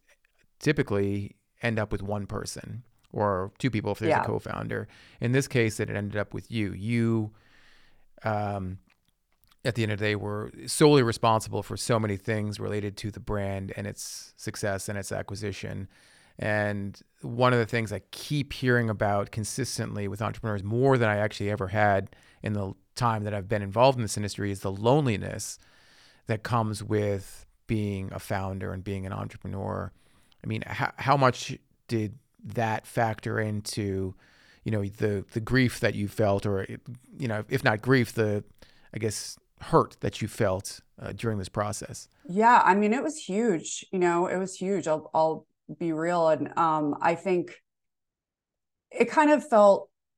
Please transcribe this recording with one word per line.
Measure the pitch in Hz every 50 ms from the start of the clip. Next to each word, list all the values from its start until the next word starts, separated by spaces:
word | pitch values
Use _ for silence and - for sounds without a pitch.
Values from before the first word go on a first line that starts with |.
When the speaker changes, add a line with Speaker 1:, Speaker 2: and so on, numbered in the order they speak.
| _ _ _ _ _ _ _ _ _ _ _ -
Speaker 1:
typically | - 147 156 147 131 - 104 101 101 98 101 101 101 - - _ _ _ _ - -
end | 120 113 110
up | 104 - 110
with | 98 98
one | 98 104 104 98
person | 95 107 104 - - - - - - 107 113 123 _ _ _ _ _ -
or | 107 104 104 98 90 95 98 - -
two | - 135
people | 113 110 - 101 101
if | -
there's | 110 -
Speaker 2:
Yeah. | 151 - -
Speaker 1:
a |
co-founder. | - 110 107 - - - - 107 113 110 107 104 - - - - - - -
In | 123 120 123
this | 135 131 -
case, | - 127 113 110 107 -
it | 110 107
ended | 107 104 104 101 101
up | 104 101 - -
with | 104 - -
you. | 117 113 104 95 92
You, | 92 98 110 120 117 117 117 113 113 107 107 - - _ _ _ _ - - - - - - - _ _ _ _ - -
um, | 110 107 104 104 101 101 101 95 92 95 95 _ _ _ _ _ _ _ _ _ _ _ _ _ _ _ _ -
at | 127 110
the | 117 113
end | 104 107
of | 98
the | 107
day, | 107 104
were | 101 98 104 104 104 110 - - - 131
solely | 117 - - 160 147 147 139 123
responsible | 117 110 - - 117 110 110 - - 107 107 101
for | - 110
so | 101 - - 123 110
many | 110 107 101
things | 98 - - 110 107 104 104 104 101
related | 107 101 101 104 101 104 98 -
to | - 107
the | 98 104
brand | 117 - 107 104 98 98 98 98 98 92 -
and | - 101
its | 101 104 - - - - - - - _
success | - - 113 101 - - 107 98 95 - -
and | 104 101
its | 98 - 107
acquisition. | 104 98 - 104 98 107 104 98 - - 104 104 101 95 - _ _ _ _ _ _ _ _ _ -
And | 101 104 104 107 104 104 104 101 98 101 98 - - _ _ _
one | - 135 120 117 127 127 127
of | 120
the | 113
things | 104 - 117 113 101 104
I | 98 - -
keep | - - - - 147 147 131 143 -
hearing | - - 127 123 120 117 113
about | 107 98 110 101 101 101 101 101
consistently | - - 107 - - - 123 - - - 113 113 107 104 101 98
with | 98 101 110
entrepreneurs, | 104 104 - - 113 104 101 92
more | 101 110 120 131 135 131 127
than | 120 107
I | 104 104
actually | 104 107 - - 101 101
ever | 104 104 98 92
had | 95 107 104 104 101 98 98 - - - - _ _ _ -
in | 107 104
the | 104 98 95 - _ _ _ -
time | - 123 117 113 110 107
that | 104 101
I've | 104 95 98
been | 113 104 101
involved | 98 95 113 123 135 135 123
in | 117
this | 101 -
industry, | 104 104 101 - - 104 101
is | 98 98
the | - 101 95
loneliness | 95 104 117 135 156 147 127 107 95 95 95 - 104 - - - - _ _ _ _ _ _ _ _ - _ _ _ _
that | - 113 107 -
comes | - 123 120 110 110 107 98 104
with | 101 107 107 104 104 101 98 98 - - - - _ _ _ _
being | - 117 107 104 104 101 95 95 98 -
a | -
founder | - - 107 98 95 95 95 95 98 95 95
and | 95 90
being | 98 101 98 95
an | 95 101
entrepreneur. | 101 101 104 - - - 95 95 98 98 98 98 95 95 95 - _ _ _ _ _ _ _ _ _ -
I |
mean, | 113 110 110 107
how, | - - - - - -
how | - - 131 139
much | 143 135 127 120 - - - 131 - _ _ _ _ _ -
did | 120 113 107 104 101 - _ _ _ _ -
that | - 101 120 113 110 110 - -
factor | - - 123 117 110 110 - - 117 107 110
into, | 110 107 107 104 104 - - - 104 101 95 95 95 95 95 _ _ _ _ _ _ _ - _ -
you | - 110
know, | 107 101
the, | 98 98 - 110 107 101 98 - - -
the | 117
grief | 110 - 120 131 127 117 - -
that | - 107 104
you | 104 101 98
felt, | - - 110 101 98 101 -
or, | 107 101 95 95 - 113 113 - - 120 123 _ - 226 -
you | 147 117
know, | 107 107 107 -
if | 135 131 -
not | 127 107 104 -
grief, | 120 135 131 117 - -
the, | - 110 107 104 104 - - _ - - - _ _ _ - -
I | 113
guess, | 107 110 101 - - - - - _ _ _ -
hurt | - - 165 156 117 - - -
that | - 107 - - 110
you | 104
felt, | - - 113 98 92 95 101 - - - _ _ _ -
uh, | - 104 95
during | 95 - 117 110
this | 101 95 -
process? | - 113 104 104 110 - - - - - - _ _ _ -
Speaker 2:
Yeah, | - 175 202 220 233 247 214 -
I | - 190
mean, | 202 208 208 220
it | 269 285
was | 320 302 -
huge. | - - 185 208 233 240 180 156 - - - - - - -
You | 190
know, | 180 175 170 170 175
it | - - 185
was | 190 185 -
huge. | - 185 185 202 185 147 165
I'll, | 156 156 156 - -
I'll | 165 160 160 160 - - _ _ _ _ - 151 -
be | 175 165 160
real. | 156 160 175 175 175 165 160
And, | 156 147 147 139 - -
um, | 170 160 156 156 151 147 147 -
I | - 165 170
think | 170 - - 180 175 170 - - - _ _ _ _ _ _ _ _ _ _ _ _ _ _ _ _ _ _ _ _ _ _ _ _ _ _
it | - - 240 240
kind | - 320 302 294
of | 302 269 -
felt | - 233 214 208 202 196 - - - _ _ _ _ _